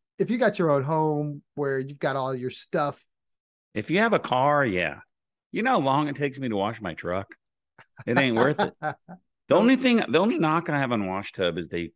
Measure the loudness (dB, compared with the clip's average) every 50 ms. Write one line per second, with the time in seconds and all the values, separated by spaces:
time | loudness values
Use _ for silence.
0 | _ _ _ -4 -2 -2 0 2 2 0 2 2 2 2 2 2 0 0 0 0
1 | 0 0 0 -2 -2 -4 -6 -10 -14 _ -8 -6 -4 -2 -2 -4 -4 -8 -10 -4
2 | -4 -2 -2 -2 -4 -4 -6 -6 -6 -8 -10 -10 -16 -6 -2 -2 -2 -2 -4 -8
3 | _ _ _ _ _ _ _ _ _ _ _ _ _ _ -8 -8 -4 -2 0 2
4 | 2 4 2 2 0 0 0 2 4 4 4 4 2 2 2 0 0 -2 -4 -8
5 | -18 _ _ _ _ _ _ _ _ _ -6 -2 0 2 2 2 4 4 2 2
6 | 2 0 -4 -4 -4 -4 -4 -4 -6 -2 0 0 0 -2 -2 -4 -8 -8 -8 -6
7 | -6 -4 -4 -4 -6 -8 -14 _ _ _ _ _ _ _ _ _ -20 _ _ -14
8 | -6 -2 0 2 2 2 2 2 2 2 2 0 -2 -2 -2 -8 -8 -8 -8 _
9 | _ -20 -20 -20 _ _ _ _ _ 2 2 4 6 6 4 4 4 4 2 2
10 | 2 2 2 2 2 2 2 0 0 2 0 0 -2 -2 -2 -2 0 0 0 -2
11 | -2 -2 -4 -6 -6 -8 -4 -2 0 0 0 -2 -6 -6 -6 -6 -6 -6 _